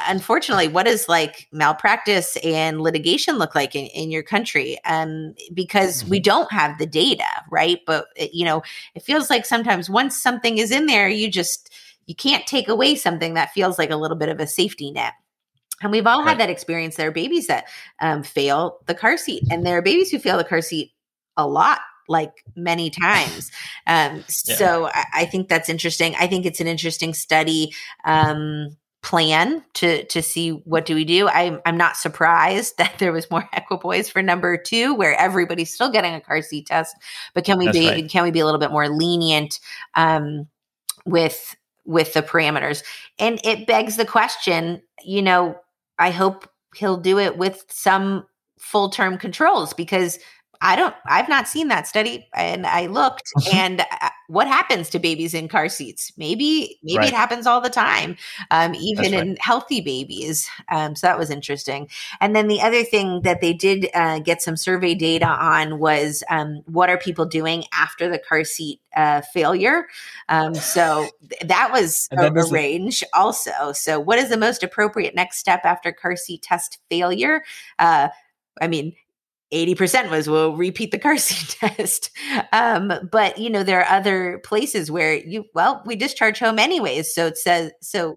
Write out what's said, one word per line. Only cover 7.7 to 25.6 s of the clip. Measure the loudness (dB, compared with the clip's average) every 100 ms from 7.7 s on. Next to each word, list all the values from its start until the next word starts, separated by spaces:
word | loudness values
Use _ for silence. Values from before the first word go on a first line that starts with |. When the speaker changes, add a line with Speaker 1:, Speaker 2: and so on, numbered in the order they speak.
| 0 0
Speaker 1:
But, | -2 -2
it, | -8 -6
you | -2
know, | 0 0 -4 -18 -16
it | -14
feels | -2 0 2
like | 0
sometimes | 2 -2 2 0 2
once | 0 0
something | 0 0 0 0 0
is | 2
in | 2
there, | 4 4 2
you | 2 0
just, | 0 -2 -6 -10 -20 -20 _
you | -16
can't | -4 0 0
take | 0 -2 0
away | 2 2
something | 2 -2 -2 -2
that | 0 0
feels | 0 0 0
like | 0
a |
little | 0 -2 -2
bit | -4
of | -2
a |
safety | -4 0 -2 -2 -10
net. | -6 -6 -8 _ _ _ _ _ -8
And | -2
we've | 2
all | 4 4
had | 2
Speaker 2:
Right. | 2
Speaker 1:
that | 0
experience. | -2 -4 -4 -4
There | -4 -4
are |
babies | -2 -2 -2 0
that, | -4 -4 -20 -20 -4
um, | -2 -2
fail | -4 -2 2 2 0 -6
the | -8
car | 0 2 2
seat, | -2 -4 -2
and | 0
there | 0 2
are |
babies | 2 2 2
who | 0
fail | 0 0
the |
car | 0 -2
seat | -2 -6 -8 _ _ _ _ -2
a | 0
lot, | 4 2 2 -4 _ -2
like, | -2 -2 _ -20
many | -8 -4 -2 -4
times. | 0 2 2 0 -6 -14
Speaker 2:
<laughs> | -14 -16 -8 2
Speaker 1:
Um, | 2 2 -2 -8 -6
Speaker 2:
Yeah. | -4 2
Speaker 1:
so | 2 2 0
I, | -4 -2
I | -2
think | -2 -4 0
that's | -2